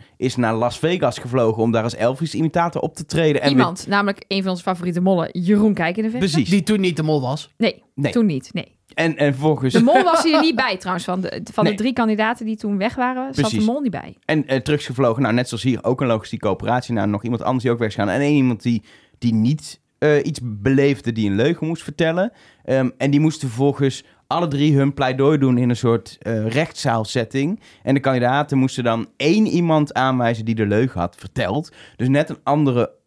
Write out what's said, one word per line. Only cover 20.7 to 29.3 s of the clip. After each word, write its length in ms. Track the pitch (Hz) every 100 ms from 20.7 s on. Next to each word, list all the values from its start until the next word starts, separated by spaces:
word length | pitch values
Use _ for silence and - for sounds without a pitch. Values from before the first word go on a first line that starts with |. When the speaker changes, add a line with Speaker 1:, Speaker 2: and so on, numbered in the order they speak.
| 135 143 135 123
Speaker 1:
die 180 | 110 104
een 60 | 98
leugen 300 | 139 170 160
moest 160 | 165
vertellen. 500 | - - 160 170 208 _ - _
Ehm, 260 | - 131 127 -
en 120 | 135
die 100 | 143
moesten 280 | 156 139 131
vervolgens 560 | 113 143 135 139 - - _ -
alle 220 | 160 175
drie 280 | 139 147 139
hun 180 | 139
pleidooi 440 | 143 131 131 139 151
doen 200 | 131 120
in 100 | 123
een 60 | 117
soort, 400 | 120 113 - -
eh, 260 | - 113 110 127 165 - 139
rechtszaalsetting. 680 | 113 107 127 113 135 147 220 - -
En 120 | 127
de 60 | 135
kandidaten 580 | 135 127 123 139 147 135
moesten 260 | 131 -
dan 240 | 120 113 - -
één 300 | 147